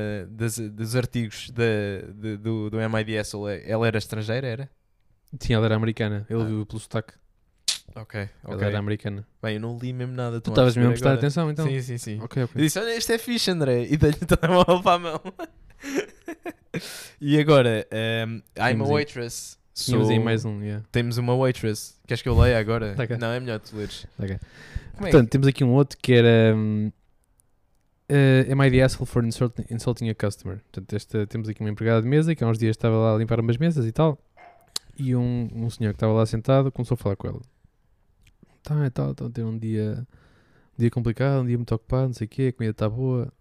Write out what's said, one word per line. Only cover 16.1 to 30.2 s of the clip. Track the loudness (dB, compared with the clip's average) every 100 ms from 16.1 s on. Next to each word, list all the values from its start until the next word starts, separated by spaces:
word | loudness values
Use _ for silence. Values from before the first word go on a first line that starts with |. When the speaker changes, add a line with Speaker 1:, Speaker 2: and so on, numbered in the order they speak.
| -12 -18 -16 -16 -18 _ -12 -10 -14 -18 -10
Speaker 1:
E | 0 2
agora, | 6 6 6 2 -4
ehm, | -6 -4 -4 -4 -8
I'm | -14 -4
a | 0
Speaker 2:
Temos | 0 2
aí. |
Speaker 1:
waitress. | 0 0 -6 -10 -10 -14 -18 _
Speaker 2:
Tínhamos | -8 0 2 4
aí | 2
Speaker 1:
Sou |
Speaker 2:
mais | 2 0
um, | -2 -6
yeah. | -8 -8 -4
Speaker 1:
Temos | -2 0 -2
uma | 0 2
waitress. | 2 0 -4 -6 -8 -18 -8
Queres | -4
que | 2
eu | 6
leia | 6 6
agora? | 0 -2 -2
Speaker 2:
Tá | -4 -4
cá. | -2
Speaker 1:
Não, | -4
é | -4
melhor | -6 -8
tu | -8 -10
leres. | -10 -10 -16 -10
Speaker 2:
Tá | -8
cá. | -8 -10 -20 -14 -12 -12
Speaker 1:
Como | -8 4
é |
Speaker 2:
Portanto, | 6 6
Speaker 1:
que |
Speaker 2:
temos | 4 2
aqui | 2
um | 4
outro | 4 4 0
que | 4
era, | 6 8 8 6
hum, | 4 2 0 -2 -6 _ _ _ _ _ _ _ _ _ _ 0
eh, | 4 6 6 4
"Am | 4 4
I |
the | 6
asshole | 4 2 -2
for | 0
insulting, | 0 0 -2 -2 -6
insulting | -4 -4 -4 -4
a |
customer?" | -2